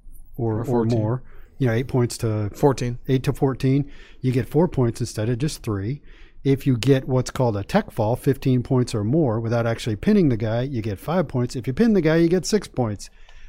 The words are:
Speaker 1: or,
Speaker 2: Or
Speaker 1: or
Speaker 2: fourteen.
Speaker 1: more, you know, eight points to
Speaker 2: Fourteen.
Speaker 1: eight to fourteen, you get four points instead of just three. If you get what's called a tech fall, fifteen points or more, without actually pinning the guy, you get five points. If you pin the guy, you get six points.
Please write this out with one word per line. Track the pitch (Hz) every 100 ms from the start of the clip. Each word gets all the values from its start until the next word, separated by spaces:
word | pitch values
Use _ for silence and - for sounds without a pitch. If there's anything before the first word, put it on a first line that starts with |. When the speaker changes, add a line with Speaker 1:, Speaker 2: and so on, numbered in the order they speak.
| - - - -
Speaker 1:
or, | 117 107
Speaker 2:
Or |
Speaker 1:
or | 117
Speaker 2:
fourteen. | 117 113 117
Speaker 1:
more, | 107 123 - - - -
you | 127
know, |
eight | 113 -
points | 131 120 -
to | 117 107 104
Speaker 2:
Fourteen. | - 143 127 123 120 -
Speaker 1:
eight | 131
to | 143
fourteen, | - 139 131 135 135 143 - - -
you | 127
get | 123 110
four | 147 175
points | - 120 113
instead | 120 - 107
of | 120
just | 147 -
three. | - 101 98 147 - - - -
If | 139 135 143
you | 120
get | 131 131 -
what's | 127 120
called | - 123 101
a |
tech | 98 196 214
fall, | - 107 123
fifteen | - 131 135 127
points | 117 127 120 110
or |
more, | 104 160 143 110
without | 113 117 117
actually | 117 - 104
pinning | - 208 156
the | 110
guy, | 113 117
you | 135 127
get | 107 98
five | - 180 156
points. | 131 123 131
If | 123
you |
pin | 127 233
the | 202
guy, | 156 165
you | 170
get | 180 165
six | 214 -
points. | - 117 104 - - - -